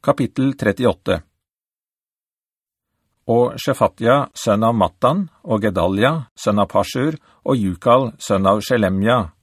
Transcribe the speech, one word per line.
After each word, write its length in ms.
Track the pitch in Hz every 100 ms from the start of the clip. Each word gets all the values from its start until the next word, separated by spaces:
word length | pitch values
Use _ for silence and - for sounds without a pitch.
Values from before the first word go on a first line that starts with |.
| -
Kapittel 460 | - 123 - 135
trettiåtte. 600 | 135 107 98 123 95 - 90 - _ _ _ _ _ _ _ _ _ _ _ _ _ _ _ _ _ _ _ -
Og 300 | 117 123 117
Shefatia, 680 | - 135 107 _ 113 139 139 -
sønn 240 | - 104
av 140 | 113 113
Mattan, 460 | 90 _ 123 170 180 _
og 220 | - 107
Gedalia, 640 | 107 92 87 98 123 160 127 _
sønn 240 | - 104
av 60 | 98
Pashur, 460 | 95 98 127 143 156 _ _
og 160 | - 139
Jukal, 540 | 98 87 123 123 127 -
sønn 240 | - 98 98
av 160 | 104
Shelemja 540 | 104 120 98 95 104 123 82 _